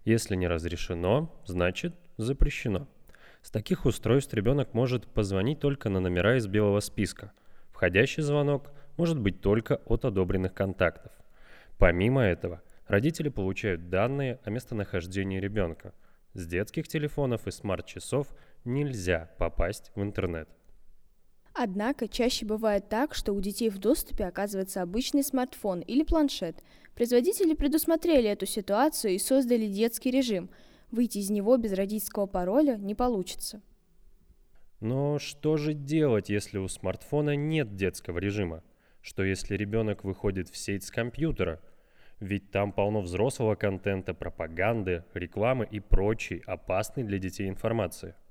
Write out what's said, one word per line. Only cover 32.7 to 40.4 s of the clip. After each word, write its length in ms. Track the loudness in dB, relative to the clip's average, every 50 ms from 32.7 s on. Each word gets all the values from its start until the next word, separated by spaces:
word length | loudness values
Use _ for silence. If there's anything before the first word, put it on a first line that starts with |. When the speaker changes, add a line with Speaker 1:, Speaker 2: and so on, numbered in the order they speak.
| 2
Speaker 2:
не 180 | 0 -2 -6 -2
получится. 640 | 0 0 0 0 -2 -4 -6 -8 -8 -8 -10 -10 -12 -18 _ -20 _ _ _ _ -20 -20 -20 -20 -20 _ -20 -20 _ _ _ -20 -20 -20 -20 -12 -8
Speaker 1:
Но 380 | -4 -2 -2 0 0 0 -2 -2
что 380 | -4 -8 -10 -4 0 0 0
же 160 | 2 0 0 -2
делать, 540 | -4 -4 -2 2 2 4 4 4 2 2 2
если 300 | 0 -2 -2 -2 -4 -4
у 100 | -4 -4
смартфона 680 | -6 -4 -4 -4 -4 -4 -6 -4 -2 0 0 2 0
нет 380 | 0 0 0 0 0 -2 -2 -2
детского 440 | -2 -2 -2 -2 -4 -6 -6 -4 -2
режима? 440 | -2 0 0 0 0 -2 -2 -6 -12 _ _ _ _ _ -20 -20
Что 240 | -20 -10 -4 -2 0
если 320 | 0 0 -2 -2 -4 -2
ребёнок 480 | -2 -2 0 0 0 0 0 -2 -4 -4
выходит 440 | -6 -4 -2 -2 -2 0 -2